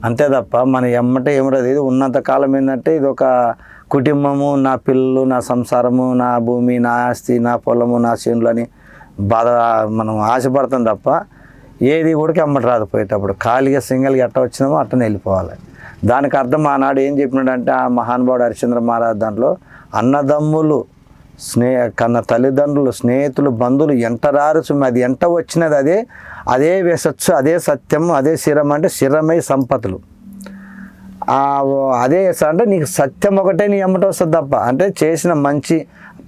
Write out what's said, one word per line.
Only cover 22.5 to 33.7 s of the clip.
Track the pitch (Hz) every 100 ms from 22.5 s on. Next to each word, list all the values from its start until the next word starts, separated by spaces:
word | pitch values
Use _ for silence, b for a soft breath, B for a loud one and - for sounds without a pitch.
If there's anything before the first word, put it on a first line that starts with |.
| 135 147 143 135
స్నేహితులు, | 110 123 131 143 131 143
బంధువులు | 117 123 135 151
ఎంటరారు | 135 117 117 147 139 147 156
సుమ్మి. | 147 143 135
అది | 120
ఎంట | 123 131
వచ్చినది | 175 170 160 165 165 147
అదే, | 139 190 240 B B B -
అదే | 127 151 185
వేసచ్చు, | 175 165 165 - -
అదే | 165 135 170
సత్యం, | - 143 - 151 170
అదే | 151 135 160
శిరం | - 147 143
అంటే | 147 170
శిరమై | - 135 151 156 165
సంపతులు. | 139 135 127 131 110 92 - - - - B B B B B B B B -
ఆ, | 131 139 139
ఓ, | 139 139 135
అదే | 123 127 170 190
స-, | 170
అంటే | 151 165
నీకు | 226 190
సత్యం | 147 - 139 - 202 196
ఒకటే | 190 175
నీ | 208